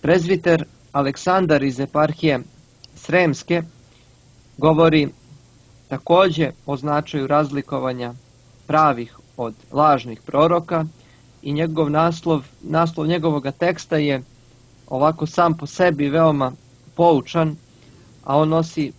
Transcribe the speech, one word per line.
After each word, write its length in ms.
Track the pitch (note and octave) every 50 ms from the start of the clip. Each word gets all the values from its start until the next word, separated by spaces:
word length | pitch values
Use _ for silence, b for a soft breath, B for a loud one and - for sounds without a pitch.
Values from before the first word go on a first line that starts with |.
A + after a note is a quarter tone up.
Prezviter 640 | - C#3 E3+ F#3+ E3 E3+ F#3+ F3 E3+ F3 E3+ D#3+ D#3+ - - _ _ _ _
Aleksandar 680 | C#3+ C#3+ C3+ C3+ - - F3+ F3+ F#3+ F#3+ E3 D#3 C#3+ C3
iz 180 | C#3 B2+ A#2+
eparhije 600 | C#3 C3 _ D3+ D3+ D#3 D#3 - - D#3+ C#3+ B2 - - - - - _ _ _ _ - -
Sremske 680 | - - - D#3+ F3+ F3+ E3 C#3 - - - E3+ F3 E3 E3 - - - b b b b b b _ _ _ _ _ _ _ _ -
govori 500 | - D#3 D#3+ D3+ E3 E3 D#3 D#3 D3 C#3 - _ _ _ - - _ _ _ _ _ _ _ _ _ _
takođe 640 | C3+ C3+ - - E3+ F3 F#3+ F#3+ E3 D#3 D#3+ C3 - _ -
o 100 | - C#3+
značaju 500 | C3 B2+ D3+ D3 D3 D3+ - - D3+ C3+
razlikovanja 880 | C3+ D3 D3 D3+ C#3+ C#3 C#3 C#3 - D3 C3+ B2+ C3 B2+ B2 B2 A#2+ A#2+ B2 _ _ _ _ _ _ _ _ _
pravih 520 | _ C#3+ D#3 D#3 D3+ C3+ A#2 A#2+ A#2 - - _ _ _
od 180 | - B2 A2+ A2 _ - _ -
lažnih 480 | C3+ D3 D#3 C#3+ C3 A2+ A#2+ A2+ G#2+
proroka 640 | _ - - C#3 D3+ E3 F3 E3+ E3+ - F3 E3 D#3+ D#3 - b b b b b b b _ _ -
i 100 | C#3+ C#3+
njegov 380 | D3 E3 E3 D#3+ D#3 D#3+ C#3+
naslov, 540 | D3 D3+ D#3+ E3+ E3+ E3 - E3+ D#3+ D3 C3 - _ _ -
naslov 440 | - D3+ D#3+ E3+ E3 E3 E3 D#3
njegovoga 440 | D3+ E3+ F3+ D#3 E3+ D3+ D3 B2+ C#3
teksta 460 | C#3 _ F3 F3 F3+ E3 - _ E3+
je 260 | D#3 D3 D3 C#3 C3 C3 _ _ _ _ _ _ _ _ _ _ _ _
ovako 400 | - C3+ C3 C#3 D#3 D#3+ E3 D#3
sam 300 | D#3 - - F3 E3+ D#3+
po 100 | D#3+ D3
sebi 420 | C#3+ - - F#3 F3+ D#3+ C#3 D3 C#3+
veoma 440 | C#3 D#3+ E3 D#3+ D3+ C#3+ C3+ B2+ C3 - _ - _ _ _ - _
poučan, 600 | - E3+ E3+ E3 C#3 A#2+ - - E3+ D#3+ D#3 D3+ D#3 _ _ b b b b b b b b b b b
a 140 | - C#3 D3
on 100 | D#3 D#3
nosi 440 | D#3+ E3 E3 E3 - - D3+ C3 -